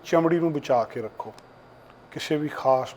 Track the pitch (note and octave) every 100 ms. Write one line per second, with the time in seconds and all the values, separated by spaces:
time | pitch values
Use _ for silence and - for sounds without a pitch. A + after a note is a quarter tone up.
0 | - E3+ E3 E3+ E3 D3 C#3 C3+ - B2+
1 | A2 - - - - - - - - -
2 | - - - D3+ D3+ - C3+ C3 B2+